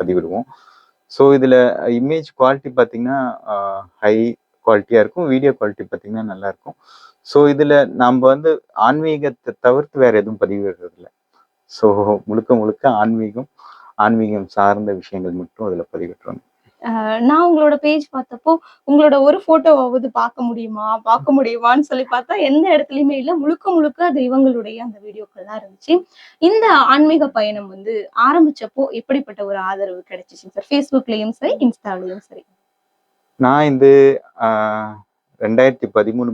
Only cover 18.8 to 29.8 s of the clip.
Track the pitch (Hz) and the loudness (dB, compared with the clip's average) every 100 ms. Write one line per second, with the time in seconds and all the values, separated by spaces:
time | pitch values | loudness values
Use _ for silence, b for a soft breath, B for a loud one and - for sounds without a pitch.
18.8 | - 294 302 277 277 370 - 320 320 285 | 0 4 6 4 4 2 2 2 4 4
19.8 | 254 254 247 233 233 - 240 233 226 214 | 2 -4 -4 -4 -4 -4 -8 -6 -10 -8
20.8 | 214 220 220 240 - 277 233 233 233 262 | -6 -4 0 0 2 0 0 -2 2 2
21.8 | 294 254 254 247 - 392 285 294 370 302 | 0 -4 -2 -4 -4 -2 2 2 4 2
22.8 | - 277 285 277 262 349 285 339 392 339 | 0 -2 -2 -2 -4 -2 -2 -4 -2 0
23.8 | 302 285 349 277 247 262 262 233 214 226 | 0 -2 -2 -2 0 2 2 0 -8 -14
24.8 | 240 208 208 208 208 196 196 214 - 190 | -16 -16 -20 -18 -20 -20 -16 -16 -16 _
25.8 | - 349 349 b b b 330 440 440 311 | -2 -2 -2 b b b 2 2 4 4
26.8 | 226 277 302 311 285 226 214 214 196 190 | 4 4 4 2 0 -2 -4 -6 -12 -14
27.8 | 202 220 - - 247 330 302 285 220 - | -10 -10 -8 -2 2 4 2 0 -10 -6
28.8 | 269 233 - 269 277 202 202 196 190 196 | -4 -6 -4 -4 -4 -10 -8 -6 -6 -6